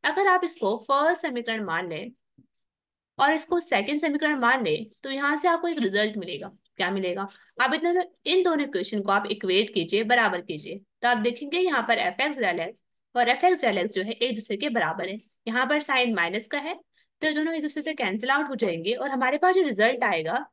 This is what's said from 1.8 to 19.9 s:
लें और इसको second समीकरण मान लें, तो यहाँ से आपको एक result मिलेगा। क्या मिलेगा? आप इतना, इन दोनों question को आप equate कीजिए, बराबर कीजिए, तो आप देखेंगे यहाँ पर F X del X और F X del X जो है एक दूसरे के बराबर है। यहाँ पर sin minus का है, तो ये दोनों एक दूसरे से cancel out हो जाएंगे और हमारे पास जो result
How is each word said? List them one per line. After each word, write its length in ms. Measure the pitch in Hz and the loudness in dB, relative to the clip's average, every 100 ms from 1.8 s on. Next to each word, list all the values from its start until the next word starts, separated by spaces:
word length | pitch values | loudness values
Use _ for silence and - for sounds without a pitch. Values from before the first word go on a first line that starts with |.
| 180 | -4
लें 220 | 160 233 247 _ _ _ _ _ _ _ _ _ - | -8 -10 -16 _ _ _ _ _ _ _ _ _ 0
और 140 | 277 | 2
इसको 260 | 311 320 349 | 2 0 -2
second 380 | - 226 214 294 | 0 -2 0 -2
समीकरण 400 | 320 285 302 285 | 0 0 0 2
मान 240 | 240 262 | 2 2
लें, 220 | 196 151 220 - | 0 -2 -4 -14
तो 80 | 269 | -8
यहाँ 260 | 269 285 294 | -4 -2 0
से 120 | 359 | 2
आपको 200 | 339 339 | 2 0
एक 100 | 302 | -2
result 380 | 214 196 214 214 | 0 2 0 -2
मिलेगा। 320 | 175 143 170 _ _ - | -8 -10 -12 _ _ -4
क्या 140 | 180 | -2
मिलेगा? 360 | 196 185 185 196 - _ - | 0 -2 -4 -6 -10 _ 0
आप 140 | 254 | 0
इतना, 280 | 311 339 359 359 _ - | 2 2 0 -2 _ 2
इन 160 | 359 | 2
दोनों 220 | 359 311 277 | 4 2 0
question 360 | 196 196 214 | -2 -2 -4
को 100 | 196 | 0
आप 140 | 196 208 | 0 0
equate 420 | 214 185 185 214 | -4 2 2 2
कीजिए, 280 | 196 165 202 | -2 0 -2
बराबर 360 | 220 247 214 180 | 2 4 4 0
कीजिए, 380 | - 151 - 196 _ _ | -6 -10 -10 -14 _ _
तो 60 | 240 | 0
आप 100 | 240 | 2
देखेंगे 400 | 226 240 285 339 | 0 -2 -4 0
यहाँ 240 | 370 262 226 | 2 0 0
पर 120 | 220 180 | 0 0
F 140 | - | 0
X 180 | 285 269 | -4 0
del 180 | 202 175 | -2 0
X 200 | 170 - _ _ _ | -6 -10 _ _ _
और 160 | 247 240 | 0 2
F 100 | 262 | 4
X 180 | 359 370 | 4 4
del 140 | 240 196 | 2 2
X 120 | 208 | -2
जो 80 | 202 | -2
है 100 | 202 | -4
एक 220 | - 240 220 | -2 -4 -4
दूसरे 200 | - 208 | -6 -4
के 120 | 294 | -2
बराबर 380 | 226 160 165 180 | 0 -2 -2 -6
है। 100 | 214 _ _ - | -8 _ _ -4
यहाँ 180 | 233 254 | -2 0
पर 140 | 302 | 0
sin 340 | 294 262 247 | 2 0 2
minus 320 | 202 170 202 220 | 2 0 -2 -4
का 120 | 294 | -6
है, 160 | 294 | -6
तो 520 | 359 _ _ _ _ 311 | -10 _ _ _ _ -2
ये 60 | |
दोनों 200 | 294 311 | 0 -2
एक 80 | 330 | -2
दूसरे 200 | 294 302 | -4 -4
से 120 | 302 | -6
cancel 360 | 302 214 208 247 | -4 -4 -2 0
out 180 | 277 285 | 0 0
हो 60 | 254 | -2
जाएंगे 380 | 214 165 170 | -2 -2 -2
और 160 | 247 269 | -2 -2
हमारे 280 | 269 254 294 | 0 0 4
पास 160 | 359 | 4
जो 80 | 370 | 4
result 420 | 311 202 220 | 2 4 2